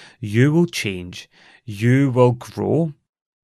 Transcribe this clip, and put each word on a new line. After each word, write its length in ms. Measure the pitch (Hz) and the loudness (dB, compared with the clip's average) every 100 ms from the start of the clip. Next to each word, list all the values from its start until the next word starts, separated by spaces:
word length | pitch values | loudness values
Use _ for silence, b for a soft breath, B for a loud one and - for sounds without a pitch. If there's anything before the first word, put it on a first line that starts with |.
| B B | B B
You 320 | 110 104 139 | -4 2 2
will 120 | 156 170 | 4 0
change. 640 | - 110 92 90 - - b b b b | -2 -6 -8 -10 -16 -20 b b b b
You 440 | 101 117 131 139 | -2 2 2 2
will 220 | 123 123 | 4 2
grow. 640 | 123 - 107 101 131 165 - _ _ _ _ | 2 -6 -6 -2 0 -2 -6 _ _ _ _